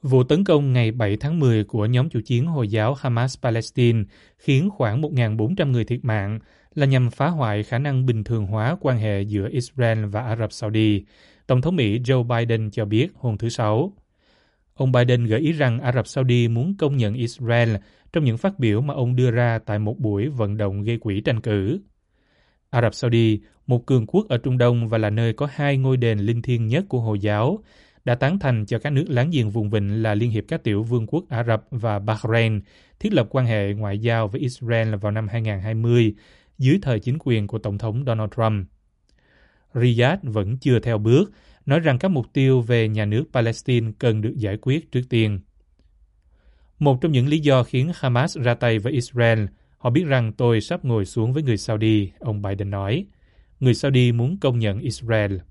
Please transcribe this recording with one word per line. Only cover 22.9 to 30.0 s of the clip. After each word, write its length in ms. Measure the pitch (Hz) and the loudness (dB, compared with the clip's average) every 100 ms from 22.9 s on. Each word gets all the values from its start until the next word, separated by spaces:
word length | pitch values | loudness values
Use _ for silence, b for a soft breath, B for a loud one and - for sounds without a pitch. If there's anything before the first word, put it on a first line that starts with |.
Saudi, 460 | - 123 117 113 107 B B - | 0 0 4 4 2 B B -2
một 180 | 123 - | -2 2
cường 200 | 131 107 | 0 2
quốc 180 | 180 214 | 0 0
ở 80 | 123 | -2
Trung 200 | 135 127 | 0 2
Đông 300 | 120 120 113 | 2 2 0
và 100 | 113 | 0
là 120 | 107 | 0
nơi 240 | 104 117 | 2 0
có 140 | 110 143 | 0 -6
hai 260 | - 143 135 | -2 0 0
ngôi 200 | 131 131 | 2 2
đền 220 | 117 107 | 2 0
linh 220 | 101 117 | 0 -2
thiêng 260 | 117 120 113 | 0 -2 0
nhất 180 | 135 196 | -2 -2
của 100 | 127 | -2
Hồi 200 | 113 104 | -2 -2
giáo, 440 | 104 104 123 214 b b b b - | 0 2 0 -2 b b b b -4
đã 100 | 120 | 0
tán 240 | 135 196 | 0 0
thành 260 | 151 117 104 | 0 -2 -2
cho 140 | 117 | -4
các 100 | 147 | -2
nước 160 | 139 165 | -2 0
láng 220 | 123 143 | -2 0
giềng 200 | 160 107 | 0 -2
vùng 200 | 110 104 | -2 -2
vịnh 340 | 104 101 107 | -2 -2 -2